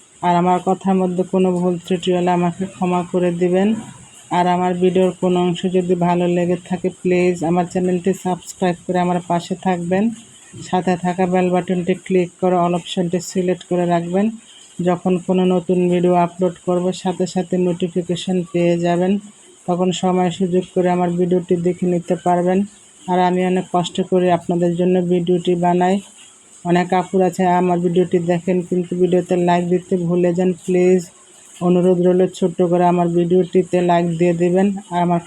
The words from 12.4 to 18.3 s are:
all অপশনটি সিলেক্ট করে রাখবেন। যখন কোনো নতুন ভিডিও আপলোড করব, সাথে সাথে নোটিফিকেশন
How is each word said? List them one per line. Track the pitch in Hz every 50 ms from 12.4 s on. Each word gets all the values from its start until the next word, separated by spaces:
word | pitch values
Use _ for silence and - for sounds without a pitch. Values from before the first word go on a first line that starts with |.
| - 185 180
all | 180 170 175 175
অপশনটি | 175 165 - - 196 185 170 170 180
সিলেক্ট | 170 - - 190 180 180 185 175 -
করে | - 180 180 175
রাখবেন। | 175 175 170 170 170 175 190 202 220 220 220 - - - - - - - - 175
যখন | 180 180 175 - 190 185 180
কোনো | 180 - 185 185 185
নতুন | 185 185 180 175 - 185 180 180 175
ভিডিও | 175 180 175 180 180
আপলোড | 175 175 170 170 175 185 180 175 - -
করব, | - 180 175 175 185 185
সাথে | - - 190 180 175 185
সাথে | 175 - 185 160 170 - 185
নোটিফিকেশন | 180 180 175 175 - 170 170 185 175 - - 170 - -